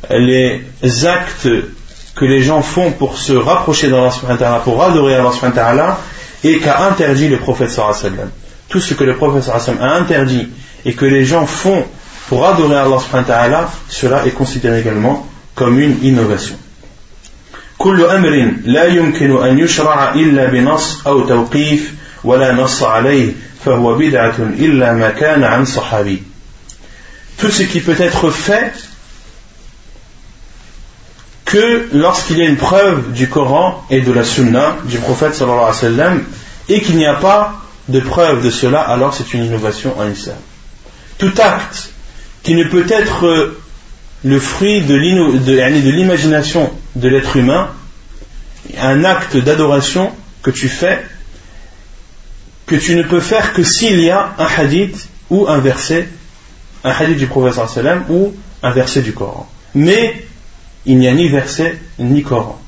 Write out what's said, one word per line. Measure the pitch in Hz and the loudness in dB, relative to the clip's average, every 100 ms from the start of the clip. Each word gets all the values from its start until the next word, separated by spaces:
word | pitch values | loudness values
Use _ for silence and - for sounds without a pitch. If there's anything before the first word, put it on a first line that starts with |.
| - | -2
les | 113 127 131 127 - - - 127 117 | 0 2 4 2 -2 -12 -4 -2 0
actes | 160 175 175 - 127 110 - - - - - - | 0 0 -4 -4 -2 0 -2 -14 -20 -20 -18 -2
que | |
les | 131 135 | 2 2
gens | 131 156 | 2 0
font | - - 180 | 0 -2 -2
pour | 131 131 - | -2 -6 -4
se | - | 0
rapprocher | 131 117 180 - 147 147 | 0 2 0 0 0 2
d'Allah | 127 127 | 2 2
subhanahu | 123 127 120 | -2 -4 0
wa | 120 | 0
ta'ala, | 117 | 0
pour | 127 117 | 0 2
adorer | 180 160 139 131 | 2 4 4 2
Allah | 123 | 2
subhanahu | - 127 120 | 0 -2 0
wa | |
ta'ala, | 117 131 170 190 - - - - | 2 2 0 -2 -8 -16 -18 -2
et | 151 160 | 0 2
qu'a | 147 139 190 | 2 2 0
interdit | 190 151 135 151 | 0 2 2 2
le | 131 | 0
prophète | - 120 117 | -2 -2 -2
sallallahu | - 107 | -2 -2
alayhi | 104 | -2
wa | 101 95 | -4 -6
sallam. | 95 - - - - | -10 -14 -20 -20 -4
Tout | 185 | -4
ce | 180 | -2
que | 147 | 0
le | 135 123 | 0 2
prophète | 147 139 | 0 0
sallallahu | 127 117 | 0 -2
alayhi | 123 120 | -2 -2
wa | |
sallam | 127 165 | 0 0
a | |
interdit | 175 156 135 127 113 - - - 127 | 0 0 2 -2 -4 -14 -20 -8 -6
et | |
que | 117 | 0
les | 139 135 | 2 4
gens | 131 165 | 4 2
font | 147 - 190 190 - - - - - | 0 -2 0 0 -2 -10 -20 -20 -4
pour | 123 170 | 0 2
adorer | 170 151 143 | 4 2 2
Allah | 135 131 | 2 0
subhanahu | - 127 123 | 0 -2 0
wa | |
ta'ala, | 117 120 151 170 - - | 2 2 0 -2 -8 -14
cela | - 127 135 135 | -4 0 0 0
est | |
considéré | - 131 127 117 113 | -2 -4 -2 -2 0
également | 113 107 113 285 - - - | 0 0 0 -2 -8 -20 -18
comme | - 120 123 | -2 2 4
une | 147 127 | 2 2
innovation. | 135 127 107 101 - - - - - - - - - - - - - - | 2 2 2 -2 -6 -12 -18 -20 -20 -20 -20 -20 -20 -20 -20 -20 -20 -2
كل | 190 185 | 2 4
أمر | 170 190 170 143 117 - | 4 4 4 4 2 0
لا | 117 143 | 0 2
يمكن | 175 175 160 - 143 131 | 4 4 2 2 2 4
أن | 131 135 | 4 4
يشرع | 165 160 156 147 135 | 2 2 2 2 0
إلا | 139 160 139 127 | 2 4 4 2
بنص | 123 127 156 - - 143 | 2 2 0 -2 -6 0
أو | 139 120 | 0 2
توقيف | 120 117 143 151 151 - - - - | 0 0 -2 0 0 -2 -12 -20 -8
ولا | 113 127 131 | 0 2 4
نص | 123 127 - | 2 0 0
عليه | 117 113 127 143 113 - - - | 0 2 2 2 0 -4 -14 -6
فهو | - 120 120 | -2 2 2
بدعة | - 156 131 117 113 | 2 2 2 0 -2
إلا | 110 101 156 139 120 | -4 0 2 4 2
ما | 113 110 | 2 0
كان | - 151 151 | 0 0 2
عن | 123 117 | 2 2
صحابي. | 135 - - 110 101 95 - - - - - - - - - - - - | 0 -2 -4 -2 -2 -4 -8 -20 -20 -20 -20 -20 -20 -20 -20 -20 -20 -4
Tout | 208 | -2
ce | 202 | 0
qui | 185 175 | -2 -2
peut | 180 151 | -2 0
être | 175 - 165 | 0 0 -2
fait | 151 - 214 269 - - - - - - - - - - - - - - - - - - - - - - - - - - - - | -2 -2 -2 -2 -8 -20 -20 -20 -20 -20 -20 -20 -20 -20 -20 -20 -20 -20 -20 -20 -20 -20 -20 -20 -20 -20 -20 -20 -20 -20 -14 0
que | 202 226 233 - | 2 2 0 0
lorsqu'il | 143 170 180 - 165 | 2 2 0 -2 0
y | |
a | |
une | 165 139 | 2 2
preuve | - 190 202 160 123 | 2 2 4 0 -4
du | 120 127 | -4 -2
Coran | - 139 143 185 - - | 0 2 2 0 -2 -2
et | 131 | 0
de | 127 | 2
la | 120 | 0
Sunna | 117 - 123 120 151 156 | 0 0 2 2 0 -2
du | 123 120 | -8 -6
prophète | 120 127 151 | -4 0 -2
sallallahu | 147 127 120 | 0 0 2
alayhi | 113 | 2
wa | |
sallam | 110 117 117 170 170 - - - - - | 0 0 2 2 0 -4 -14 -18 -18 0
et | 202 | 0
qu'il | - 165 | 2 2
n'y | 151 | 2
a | |
pas | 147 185 208 208 - - - - | 2 2 2 0 -6 -18 -18 -2
de | 131 | -2
preuve | 131 180 165 131 | 0 0 2 2
de | 120 | 0
cela, | 113 123 147 | 0 0 0
alors | 156 120 139 | 0 0 0
c'est | - 123 | -2 -6
une | 120 117 | -4 -4
innovation | 113 107 104 135 120 | -2 -4 -4 -6 -4
en | 104 | -6
islam. | 98 - - - - - - - - - - | -6 -12 -14 -18 -20 -20 -20 -20 -20 -20 -4
Tout | 196 226 | -2 4
acte | 208 - - - - - - - - - | 2 2 -8 -12 -16 -18 -20 -18 -20 -10
qui | - | 0
ne | 165 | 2
peut | 165 180 175 | 2 0 2
être, | 220 - - 170 | 0 0 0 0
euh, | 160 143 - - - - - - - | 2 0 -4 -18 -20 -20 -20 -20 -6
le | 135 139 | 0 0
fruit | 135 - 196 208 | 0 -2 0 0
de | 147 | 2
l'ino-, | 143 165 185 160 | 2 2 2 2
de, | 131 127 131 | 2 2 2
yani, | 127 151 | 4 2
de | 135 | 2
l'imagination | 156 185 170 156 151 147 175 143 - - | 2 2 2 2 0 0 -2 -2 -4 -12
de | 127 123 | -2 2
l'être | 135 131 139 | 2 0 0
humain, | 123 160 196 - - - - - - - - - - - | 2 0 -2 -10 -20 -20 -20 -20 -18 -18 -18 -20 -16 -4
un | 131 135 | 0 2
acte | 180 180 - 139 | 2 0 0 0
d'adoration | 127 151 151 139 135 180 196 - - - | 0 2 2 2 0 -2 -4 -6 -20 -6
que | - | -6
tu | 131 135 | -4 -4
fais, | - 175 180 - - - - - - - - - - - - - - - - - | -2 -2 -2 -6 -18 -18 -20 -20 -20 -20 -20 -20 -20 -20 -20 -20 -20 -20 -20 -4
que | 151 | -2
tu | - | 0
ne | 170 | 0
peux | 160 175 | 2 0
faire | - 220 - | 0 -2 0
que | - | 0
s'il | 170 - 226 185 | 0 0 2 2
y | 165 | 2
a | 190 196 - | 2 -2 -4
un | 208 | -2
hadith | 170 143 160 202 - - - - | 0 0 0 -2 -6 -16 -20 -2
ou | 185 196 | 0 2
un | 151 | 2
verset, | 135 127 - 165 170 - - - - - - - | 0 -2 -2 -4 -4 -14 -20 -20 -20 -20 -20 -8
un | 131 | -6
hadith | - 160 151 | -2 0 0
du | 131 | 0
prophète | 135 127 | 2 0
sallallahu | 120 113 - | 0 -4 -2
alayhi | 131 | 0
wa | 180 | -2
sallam | - | 0
ou | 175 202 - - - | 0 0 -4 -20 -6
un | 123 | -2
verset | 123 127 143 | 0 0 0
du | 113 | -2
Coran. | - - - - - - | -6 -10 -10 -16 -20 -4
Mais | 139 160 214 226 226 - - - - - - - | 0 4 4 0 -4 -16 -20 -20 -20 -20 -10 2
il | 127 | 4
n'y | 127 | 6
a | |
ni | 135 170 | 4 2
verset | 139 131 - 165 170 - - | 0 -2 -4 -4 -4 -16 -8
ni | 123 143 | 0 0
Coran. | 143 120 107 - | 0 -2 -4 -12